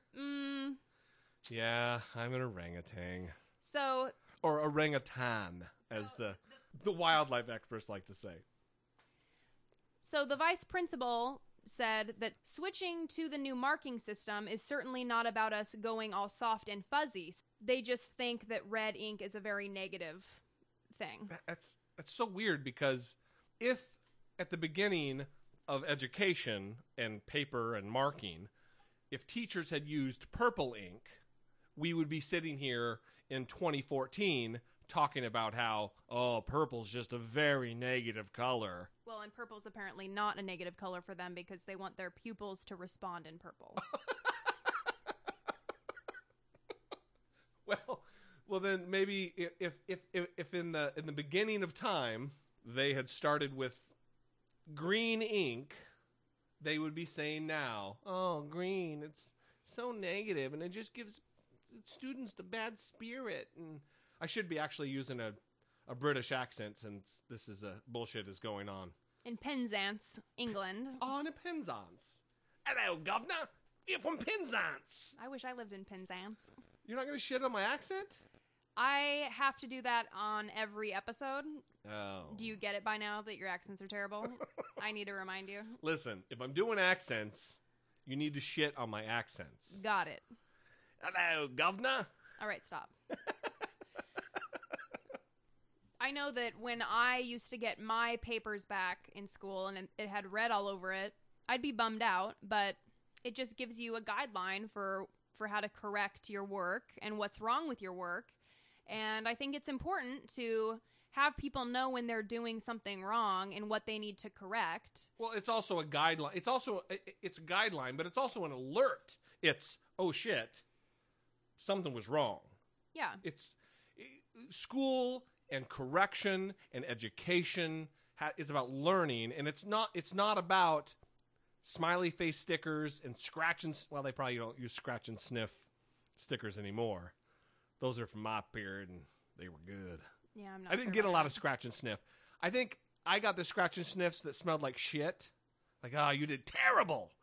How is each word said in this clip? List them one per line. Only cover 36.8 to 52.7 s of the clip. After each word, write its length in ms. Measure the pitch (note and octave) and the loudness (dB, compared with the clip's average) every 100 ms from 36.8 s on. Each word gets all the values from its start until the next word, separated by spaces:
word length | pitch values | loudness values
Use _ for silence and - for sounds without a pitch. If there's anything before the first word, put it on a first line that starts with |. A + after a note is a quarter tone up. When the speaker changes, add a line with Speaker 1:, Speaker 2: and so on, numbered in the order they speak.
| G#2+ | -4
Speaker 2:
just 220 | A#2+ A2+ | -6 -4
a 60 | A#2+ | -6
very 560 | A2+ C3 D3 C#3 A#2+ | -2 4 6 6 2
negative 580 | A#2 B2 B2+ A2+ G#2+ G2 | 0 2 2 0 -4 -6
color." 560 | - B2 B2 G#2 F2 F2+ _ - | 0 2 2 0 -4 -10 _ -12
Speaker 1:
Well, 160 | A3 | -10
and 120 | G#3 | -10
purple's 320 | G#3+ A#3 G#3+ G#3 | -10 -12 -12 -14
apparently 420 | G#3+ F#3+ - F#3+ | -10 -10 -8 -6
not 300 | G3 G#3 - | 0 0 0
a 20 | |
negative 360 | F#3+ F3 F3 F3 | -4 -4 -6 -6
color 240 | F#3+ F3+ | -6 -6
for 140 | F3 F3+ | -6 -8
them 180 | F3+ | -8
because 300 | F3+ F3 F#3 | -8 -10 -12
they 120 | - F#3+ | -10 -8
want 220 | F#3+ - | -8 -6
their 120 | F3+ | -8
pupils 520 | - A#3 G#3 G#3 F#3+ - | -8 -10 -8 -6 -8 -10
to 100 | F3 | -10
respond 500 | F3+ - F#3+ F3 D#3 | -10 -8 -6 -6 -10
in 120 | E3 | -14
purple. 380 | - - - - | -18 -18 -10 -8
<laughs> 40 | - - - - B4+ - B4 - B4 - A#4+ - - - - - - - - - - - - - - _ _ _ - - _ - _ _ _ _ _ _ - | -6 -6 -4 -2 0 0 -2 0 -2 -2 -2 -4 -8 -8 -10 -8 -8 -8 -10 -12 -12 -12 -12 -14 -18 _ _ _ -16 -16 _ -16 _ _ _ _ _ _ -2
Speaker 2:
Well, 340 | G3+ - A3+ - - - - - | 0 0 -8 -10 -20 -20 -20 -4
well, 120 | F#3+ | 0
then 300 | G3 F#3 F3+ | 2 0 0
maybe 440 | G3 G3 G3 F3+ - | 2 2 2 -2 -4
i-, 100 | E3+ - | -6 -4
if, 140 | F3+ C#3+ - | -6 -6 -8
if, 120 | F#3 - | -8 -4
if, 140 | F#3 F3 - | -4 -2 -6
if 160 | D3+ | -4
in 180 | F3+ E3+ | -4 -2
the, 220 | D#3 D3 D#3 | 0 0 -2
in 120 | D#3 | -4
the 40 | |
beginning 520 | D3 D3 F#3 A3 G#3+ | -4 0 2 4 2
of 100 | F3+ | 0
time 580 | - A#3 F3 B2 A2 C#3+ - _ _ | 0 0 2 2 0 -4 -10 _ _
they 300 | A#2 | -6